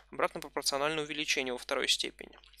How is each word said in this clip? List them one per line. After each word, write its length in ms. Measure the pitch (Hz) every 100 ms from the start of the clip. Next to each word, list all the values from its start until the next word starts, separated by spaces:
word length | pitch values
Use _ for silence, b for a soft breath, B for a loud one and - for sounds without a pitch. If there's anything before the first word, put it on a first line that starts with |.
| B
обратно 300 | 139 175 175
пропорционально 600 | 151 151 - 139 147 156
увеличению 540 | 147 147 156 147 127 123
во 20 |
второй 300 | - 135 135
степени. 500 | - - - - - - B